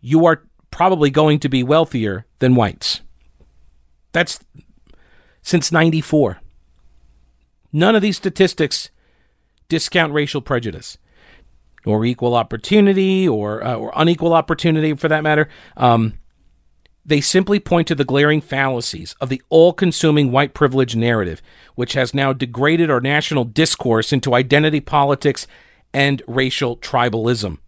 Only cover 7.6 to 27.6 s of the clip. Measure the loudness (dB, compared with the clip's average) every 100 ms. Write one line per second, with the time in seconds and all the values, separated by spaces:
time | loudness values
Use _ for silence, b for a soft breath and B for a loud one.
7.6 | _ 0 2 2 0 -2 -6 0 0 2
8.6 | -4 -4 -10 _ _ _ _ _ _ _
9.6 | _ -4 -2 -2 0 -2 -2 -6 -4 -4
10.6 | -4 -12 -16 -20 b b b b b _
11.6 | _ _ -2 0 0 0 0 0 -2 -8
12.6 | 0 4 4 4 2 2 2 0 -2 -6
13.6 | -6 -6 -6 0 0 2 2 0 0 -2
14.6 | 0 0 0 -2 -2 0 2 0 0 B
15.6 | B B 2 4 0 -4 -20 _ _ _
16.6 | _ _ _ _ -2 -2 2 0 0 -2
17.6 | 0 -2 0 -2 -2 0 2 0 -2 -4
18.6 | -2 -4 -6 -10 -14 -10 -8 -8 _ 6
19.6 | 6 4 -2 2 2 2 2 2 0 0
20.6 | 0 2 -2 0 0 0 -2 -8 b b
21.6 | b -10 -6 -2 -2 -2 -2 -2 -6 -2
22.6 | 0 2 2 0 0 -2 -2 -4 -2 0
23.6 | 0 0 0 0 0 -2 0 0 2 2
24.6 | 2 -2 -2 0 0 0 0 -2 -8 b
25.6 | b b b -2 0 -2 -4 -2 -2 -2
26.6 | -4 -6 -4 -2 0 0 -2 -2 -4 -10